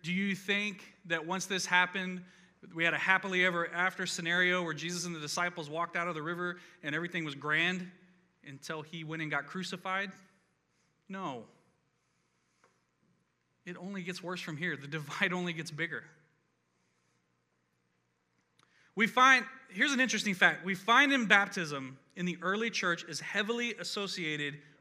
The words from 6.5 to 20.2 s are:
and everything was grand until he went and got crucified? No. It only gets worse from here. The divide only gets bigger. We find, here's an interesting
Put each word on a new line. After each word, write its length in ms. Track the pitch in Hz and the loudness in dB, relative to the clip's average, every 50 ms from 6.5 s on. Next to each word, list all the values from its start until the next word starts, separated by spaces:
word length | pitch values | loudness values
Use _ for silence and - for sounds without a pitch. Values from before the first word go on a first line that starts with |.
| 175 180 - - - - | -6 -10 -16 -20 -20 -10
and 140 | - 143 147 | -8 -4 -4
everything 300 | 160 170 170 - 175 160 | -2 -4 -4 -4 -4 -4
was 100 | 151 139 | -4 -8
grand 540 | 139 143 151 151 156 170 180 185 180 180 180 - - - - _ _ _ _ _ _ - | -6 -2 0 2 2 2 2 0 -2 -6 -10 -14 -20 -20 -20 _ _ _ _ _ _ -20
until 340 | 147 139 139 - - 160 156 | -18 -18 -16 -10 -10 -10 -10
he 220 | 147 156 175 170 160 | -10 -12 -12 -12 -8
went 180 | 151 160 160 | -8 -6 -6
and 80 | 156 151 | -4 -2
got 180 | 151 143 143 | -2 -4 -4
crucified? 640 | - - 185 180 175 185 180 - 190 185 190 196 196 - - - _ _ _ _ _ _ _ _ _ _ _ _ _ _ _ _ - | -4 -8 -8 -6 -6 -8 -8 -6 -4 -2 -2 -4 -6 -10 -16 -20 _ _ _ _ _ _ _ _ _ _ _ _ _ _ _ _ -14
No. 340 | 190 190 185 156 131 117 107 - _ _ _ _ _ _ _ _ _ _ _ _ _ _ _ _ _ _ _ _ _ _ _ _ _ _ _ _ _ _ _ _ _ _ _ _ _ _ _ _ _ _ _ | -10 -8 -8 -8 -8 -8 -12 -16 _ _ _ _ _ _ _ _ _ _ _ _ _ _ _ _ _ _ _ _ _ _ _ _ _ _ _ _ _ _ _ _ _ _ _ _ _ _ _ _ _ _ _
It 100 | 175 175 | -14 -12
only 240 | 170 180 196 202 190 | -10 -10 -8 -8 -8
gets 220 | 170 185 180 180 185 | -8 -8 -8 -8 -8
worse 160 | 170 185 175 | -8 -8 -8
from 160 | - 180 156 | -8 -8 -6
here. 220 | 143 175 175 151 | -4 -2 -4 -4
The 100 | 135 135 | -4 -6
divide 460 | 143 147 160 147 147 - - 202 185 180 | -8 -8 -8 -6 -6 -2 0 0 0 2
only 180 | 180 180 175 | 0 -2 -2
gets 200 | 170 160 156 - | -4 -6 -8 -8
bigger. 340 | 156 147 165 165 156 113 - - - _ _ _ _ _ _ _ _ _ _ _ _ _ _ _ _ _ _ _ _ _ _ _ _ _ _ _ _ _ _ _ _ _ _ _ _ _ _ _ _ _ _ _ _ _ _ _ _ _ _ _ _ _ _ _ _ | -6 -6 -6 -6 -6 -10 -12 -14 -20 _ _ _ _ _ _ _ _ _ _ _ _ _ _ _ _ _ _ _ _ _ _ _ _ _ _ _ _ _ _ _ _ _ _ _ _ _ _ _ _ _ _ _ _ _ _ _ _ _ _ _ _ _ _ _ _
We 120 | 190 226 | 2 2
find, 360 | 202 - 254 254 269 262 247 220 - - - - - | 4 8 8 10 10 10 8 6 -2 -12 -20 -20 -12
here's 220 | 180 190 262 302 | 0 2 2 4
an 80 | 277 247 | 4 4
interesting 340 | 254 226 214 214 | 4 2 2 0